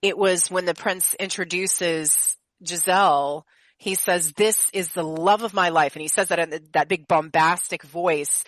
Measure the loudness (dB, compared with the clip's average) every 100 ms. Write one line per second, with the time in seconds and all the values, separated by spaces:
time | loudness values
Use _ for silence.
0 | 0 2 2 2 0 -2 -2 -2 -2 -2
1 | -2 -4 -6 -6 -4 -4 -2 -2 -2 -2
2 | 0 0 0 -4 _ _ -10 -6 0 2
3 | 4 4 0 -4 -10 _ _ _ -6 -4
4 | 0 0 0 0 2 2 0 -2 -6 -4
5 | -6 -2 2 2 0 0 2 4 2 0
6 | -6 -2 0 0 -2 -4 -4 -2 0 -2
7 | 2 0 2 2 2 2 -2 -8 -10 -4
8 | 0 0 0 -4